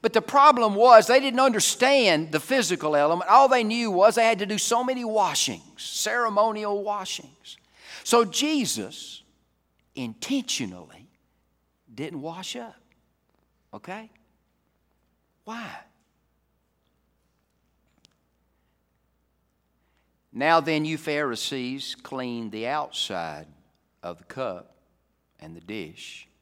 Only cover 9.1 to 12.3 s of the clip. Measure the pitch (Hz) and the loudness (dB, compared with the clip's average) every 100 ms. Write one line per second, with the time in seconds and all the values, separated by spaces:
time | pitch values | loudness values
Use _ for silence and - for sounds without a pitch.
9.1 | - _ _ _ _ _ _ _ - 123 | -20 _ _ _ _ _ _ _ -12 -12
10.1 | 110 - 277 - - 110 90 80 - 120 | -10 -6 -6 -4 -6 -8 -10 -20 -20 -20
11.1 | _ _ _ _ _ _ _ _ 113 147 | _ _ _ _ _ _ _ _ -14 -12
12.1 | 160 151 | -10 -12